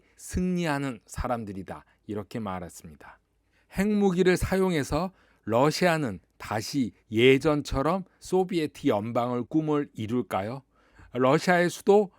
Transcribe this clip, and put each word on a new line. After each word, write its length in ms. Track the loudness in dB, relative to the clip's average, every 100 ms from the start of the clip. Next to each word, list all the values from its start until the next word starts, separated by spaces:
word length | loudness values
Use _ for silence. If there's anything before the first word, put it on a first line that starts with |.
| _ _
승리하는 840 | -8 -4 -2 -2 -2 -4 -6 -10 _
사람들이다." 800 | -10 -4 -4 -6 -12 -12 -14 -16 _ -10
이렇게 320 | -10 -8 -8
말했습니다. 800 | -8 -8 -10 -16 -20 -20 -20 -20 _ _ _ _ _
핵무기를 640 | -4 0 2 2 4 4 2
사용해서 760 | 0 0 0 0 -2 -2 -4 _ _ _
러시아는 760 | -2 4 4 4 2 2 -2 -6 _ _
다시 540 | -6 -6 -4 -4 -4 -6 -6
예전처럼 920 | 4 6 6 4 0 -2 -2 0 -2 -6 _
소비에트 680 | -4 -2 0 -2 -4 -4 0
연방을 560 | 0 0 -2 -2 -2
꿈을 440 | -2 -4 -2 -2 -4
이룰까요? 680 | -8 -4 -4 -2 -4 -6 -10 _ _ _ _ -12
러시아의 560 | 0 2 4 4 2 2
수도 420 | -2 4 4 4